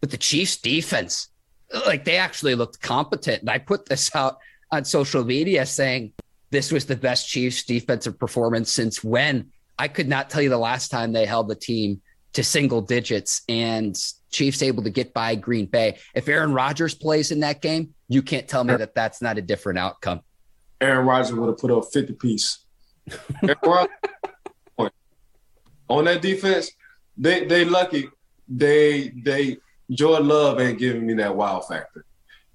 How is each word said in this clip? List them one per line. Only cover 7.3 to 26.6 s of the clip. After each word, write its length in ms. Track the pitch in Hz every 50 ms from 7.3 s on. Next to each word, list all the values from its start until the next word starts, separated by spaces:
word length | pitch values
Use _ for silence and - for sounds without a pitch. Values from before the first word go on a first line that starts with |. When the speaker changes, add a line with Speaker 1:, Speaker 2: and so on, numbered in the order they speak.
| - 123 123 127 123 - -
Speaker 1:
defensive 560 | - 120 120 - - 123 107 - 113 98 -
performance 520 | 131 107 - 123 117 113 117 113 113 -
since 320 | - - 117 110 - - -
when? 460 | 110 113 120 139 151 139 120 - - - _ _ _ _ -
I 80 | 135 151
could 200 | - - 160 135
not 220 | 143 135 139 -
tell 100 | - 151
you 100 | 143 135
the 80 | 127 117
last 300 | 113 113 123 135 - -
time 220 | - 123 113 117
they 140 | 113 113 110
held 220 | 101 110 113 113 104
the 80 | 107
team 440 | - - - 117 113 107 101 101 92 - _ _ _ _ _ -
to 100 | - 135
single 360 | - - 156 143 131 123 117
digits, 640 | 101 - 123 120 - - 120 101 92 - - - - -
and 500 | 117 117 117 113 113 110 110 104 90 - - - - _ _ _
Chiefs 320 | - - 147 139 135 -
able 220 | 156 131 123 110 101
to 80 | 110
get 240 | 95 131 - - -
by 180 | - 110 113 117
Green 320 | 107 - - 123 113 101
Bay. 320 | 92 - 117 113 107 95 - - - -
If 160 | - 123 147
Aaron 240 | 147 156 156 151 139
Rodgers 400 | 131 127 143 151 143 165 156 -
plays 380 | - - 156 156 156 147 -
in 80 | 165 151
that 200 | 151 147 147 147
game, 360 | - 160 156 160 165 156 - _ _ -
you 140 | 123 135
can't 260 | 135 - 156 131 - -
tell 160 | - 131 123
me 120 | 120 123
that 180 | 117 110 - -
that's 260 | 120 113 110 - -
not 200 | 120 117 110 107
a 20 |
different 380 | 95 87 104 - - 101 90 90
outcome. 420 | 90 95 - - - 92 87 78 - _ _ _ _ _ _ _ _ _ - -
Speaker 2:
Aaron 280 | 131 135 135 131 131 131
Rodgers 260 | 127 127 123 - 120
would 140 | 113 117 113
have 100 | 110 -
put 140 | - 120
up 140 | 123 113 110 -
fifty 220 | - 143 - - 107
piece. 460 | - - 123 110 104 - - - - _ _ _ _ _ _ _ _ _ -
Speaker 1:
<laughs> 340 | - - - - 139 -
Speaker 2:
Aaron 160 | - 165 147 - -
Rodgers, 1300 | 330 349 180 - 403 - - - - - - - - - _ - - - _ _ _ _ - - 104 - _ _ _ _ _ _ _ _ _ _ _ _ _ _ _ _ - _ -
on 180 | 123 147 156
that 160 | 170 180 170
defense, 480 | 165 190 190 190 196 196 190 170